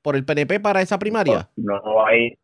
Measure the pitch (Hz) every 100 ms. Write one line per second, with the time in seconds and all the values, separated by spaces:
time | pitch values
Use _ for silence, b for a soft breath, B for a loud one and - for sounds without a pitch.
0 | 147 139 135 147 147 208 208 190 185 190
1 | 208 220 - 175 - - 101 101 107 110
2 | 110 117 117 -